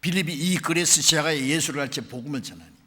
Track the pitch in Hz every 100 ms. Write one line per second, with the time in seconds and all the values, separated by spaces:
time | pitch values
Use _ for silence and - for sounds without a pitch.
0 | 175 180 165 151 170 180 - 165 175 -
1 | 135 160 151 151 131 156 151 143 139 135
2 | 117 127 127 139 - 80 82 -